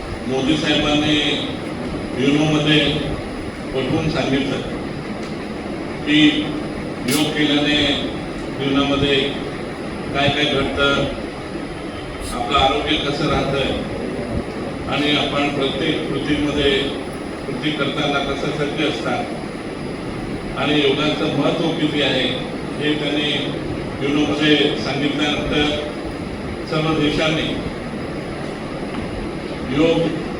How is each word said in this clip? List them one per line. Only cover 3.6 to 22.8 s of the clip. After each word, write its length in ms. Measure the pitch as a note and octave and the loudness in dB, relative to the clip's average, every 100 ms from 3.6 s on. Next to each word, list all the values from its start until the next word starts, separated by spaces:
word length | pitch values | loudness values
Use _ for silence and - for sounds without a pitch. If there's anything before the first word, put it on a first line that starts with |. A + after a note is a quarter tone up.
| - | -4
पटवून 340 | C3 - - D#2+ | -2 0 2 2
सांगितलं 500 | - - C3+ - D#2+ - - - - - - - - - - - - - - D4 | 0 2 2 2 -2 -4 -6 -6 -6 -6 -8 -6 -6 -6 -6 -6 -6 -6 -4 2
की 140 | D4+ D3 - - - - - - - B2 | 6 6 6 0 -2 -4 -4 -6 -4 0
योग 240 | D3 D3+ D3+ | 2 2 2
केल्याने 400 | D3 D3 D3 D3 C#3+ B2+ A#2+ - - - - C3+ | 4 4 4 4 2 0 -2 -4 -6 -6 -6 -2
जीवनामध्ये 580 | C#3 C3+ C#3 C#3 C#3+ C#3 C#3 - - - - - - - - | 2 2 4 2 4 4 2 -2 -6 -6 -8 -8 -6 -6 -4
काय 140 | C#3 C#3+ | 2 2
काय 160 | C#3+ | 2
घडतं, 600 | C#3+ C3+ C3+ C#3+ C#3+ C#3 - - - - - - - - D4+ - - - - | 2 2 0 2 4 4 0 -2 -6 -8 -8 -6 -6 -8 -8 -8 -8 -8 -6
आपलं 240 | A#2+ A#2+ C#3+ | -4 0 4
आरोग्य 380 | C3+ D3 D3 D3 | 4 4 2 0
कसं 260 | C#3+ - D3+ | 0 0 0
राहतं 1600 | C#3 - C#3 B2 - - - - A#2 A#2 A2+ - - - - - | 2 2 0 0 -2 -4 -4 -4 -4 -2 -4 -4 -6 -6 -6 -2
आणि 240 | C3+ D3 C#3+ | 0 2 2
आपण 320 | C#3+ C#3+ C#3+ C#3+ | 2 2 2 2
प्रत्येक 520 | C3+ - D#3+ D3+ - | 0 2 0 0 0
कृतीमध्ये 600 | - D3 D3 D3 D3 C#3+ C3+ C#3 - - - - - - | -2 0 2 2 4 4 4 0 -4 -6 -8 -8 -8 -6
कृती 240 | - D3+ | -2 -2
करताना 480 | D3+ C3 C3+ C3+ C#3 C#3 | 0 0 0 0 0 0
कसं 260 | C3+ D3+ D3+ | -2 -2 0
सज्ज 280 | C#3+ D#3 D3+ | -2 0 0
असतात 1700 | - - - - - - - - - - - - - - - - B2 | 0 -2 -2 -2 -6 -6 -8 -8 -6 -6 -6 -6 -6 -6 -6 -4 -2
आणि 200 | C#3 D3+ | 2 4
योगाचं 560 | C#3 C3+ D3+ - D#3 C#3 | 4 4 2 2 0 2
महत्त्व 300 | D#3+ D#3+ E3 D#3+ | 2 2 0 2
किती 220 | D3+ D3 | 2 2
आहे 220 | C3 C3 B2+ - - - - C#3 | 2 2 0 -2 -4 -6 -6 -2